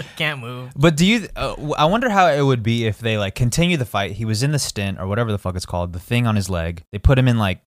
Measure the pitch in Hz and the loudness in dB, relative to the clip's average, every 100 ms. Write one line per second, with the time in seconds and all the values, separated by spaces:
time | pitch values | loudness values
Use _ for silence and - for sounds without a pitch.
0 | 139 - 156 143 117 123 127 143 160 151 | -12 -6 -4 -4 -8 -10 -10 2 4 4
1 | 185 233 - - 127 - 147 - 156 220 | 4 2 -2 -8 -8 -6 -4 0 2 2
2 | 254 196 180 143 139 127 110 117 110 101 | 2 4 4 4 2 2 0 0 -2 -2
3 | 113 107 98 - 120 - 175 165 117 101 | -2 -2 -2 -2 0 2 2 2 -2 -4
4 | 98 104 110 107 143 147 - - 98 95 | -4 -4 -4 -2 0 -2 -4 -4 -6 -4
5 | 95 104 117 101 92 90 - 90 87 87 | -4 -2 -2 -2 -4 -6 -6 -4 -6 -8
6 | - 120 117 107 92 87 82 85 - 104 | -4 0 2 0 0 -4 -4 -8 -10 0
7 | - 131 127 117 98 90 | 4 6 4 4 0 -2